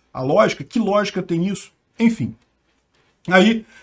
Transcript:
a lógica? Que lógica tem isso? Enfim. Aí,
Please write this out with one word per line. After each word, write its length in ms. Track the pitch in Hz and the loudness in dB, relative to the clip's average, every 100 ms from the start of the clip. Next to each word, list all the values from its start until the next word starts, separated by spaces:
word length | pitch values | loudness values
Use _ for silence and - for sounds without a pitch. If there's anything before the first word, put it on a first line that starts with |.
| _ | _
a 80 | 127 | -8
lógica? 440 | 131 170 214 - | -2 2 2 0
Que 140 | 147 247 | -6 -4
lógica 440 | 196 208 202 185 | 0 0 -2 -4
tem 240 | 180 170 185 | -4 -2 -2
isso? 240 | 196 - _ _ - | -4 -10 _ _ 0
Enfim. 360 | 233 226 120 - _ _ _ _ _ _ _ _ - | 0 0 -4 -8 _ _ _ _ _ _ _ _ 0
Aí, 360 | 185 202 233 - - | 4 4 2 -6 -20